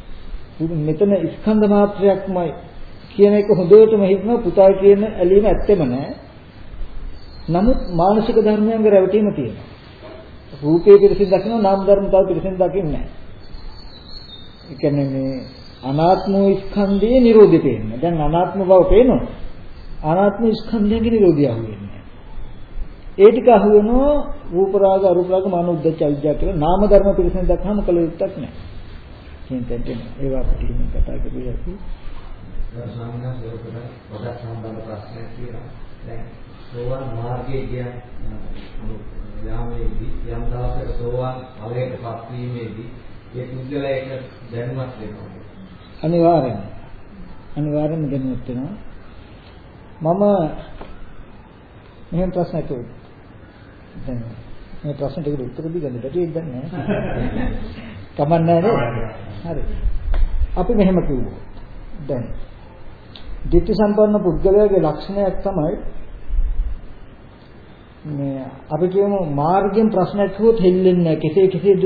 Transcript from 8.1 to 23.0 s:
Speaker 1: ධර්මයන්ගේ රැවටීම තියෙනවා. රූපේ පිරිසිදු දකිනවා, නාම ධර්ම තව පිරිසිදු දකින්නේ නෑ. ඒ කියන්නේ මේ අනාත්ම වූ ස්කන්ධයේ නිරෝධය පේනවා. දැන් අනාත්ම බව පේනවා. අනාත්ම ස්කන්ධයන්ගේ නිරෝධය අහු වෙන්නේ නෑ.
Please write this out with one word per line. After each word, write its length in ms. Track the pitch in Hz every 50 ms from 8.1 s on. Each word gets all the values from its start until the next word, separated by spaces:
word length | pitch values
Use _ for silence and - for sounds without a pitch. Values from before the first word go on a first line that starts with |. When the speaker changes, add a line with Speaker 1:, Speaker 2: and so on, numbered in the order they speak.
| 214 220 220 240 233
Speaker 1:
ධර්මයන්ගේ 540 | 220 202 214 214 214 208 220 226 220 214 214
රැවටීම 380 | 202 190 185 185 202 220 208 202
තියෙනවා. 360 | - 160 127 107 98 - - - - - - - - - - - - - - - - - - - -
රූපේ 420 | - 147 147 165 170 - 202 202 202
පිරිසිදු 320 | 196 196 - - 202 180
දකිනවා, 300 | 190 185 185 214 233 226
නාම 200 | 202 190 196 196
ධර්ම 260 | 190 196 202 196 196
තව 160 | 185 190 190 190
පිරිසිදු 320 | 180 175 160 - 190 190 180
දකින්නේ 340 | 180 170 156 196 175 151
නෑ. 140 | 135 - - - - - - - - - - - - - - - - - - - - - - - - - - - - - - - - - -
ඒ 120 | - 139
කියන්නේ 300 | - 160 147 143 143 139
මේ 280 | 135 135 135 135 131 131 127 117 - - - - - - -
අනාත්ම 520 | - 131 139 151 165 175 190 185 - 196
වූ 200 | 196 196 196 196 180 165
ස්කන්ධයේ 640 | - - - 208 202 196 202 196 202 226 247 262
නිරෝධය 380 | 240 233 220 214 208 170 160 160
පේනවා. 400 | - 139 117 107 107 107 110 123
දැන් 160 | 147 175 170 160
අනාත්ම 400 | 147 147 160 170 185 175 180 196
බව 120 | 190 180 190 185 170
පේනවා. 380 | 185 180 208 254 262 202 - - - - - - - - - - - - - - - - -
අනාත්ම 420 | - 156 160 185 202 202 202 - 233 226 214
ස්කන්ධයන්ගේ 580 | - - - 226 220 202 208 220 226 226 233
නිරෝධය 320 | 233 220 196 175 156 143 143
අහු 140 | 127 113 113
වෙන්නේ 300 | 113 107 104 98 101 101
නෑ. 120 | - - - - - - - - - - - - - - - - - - - - - -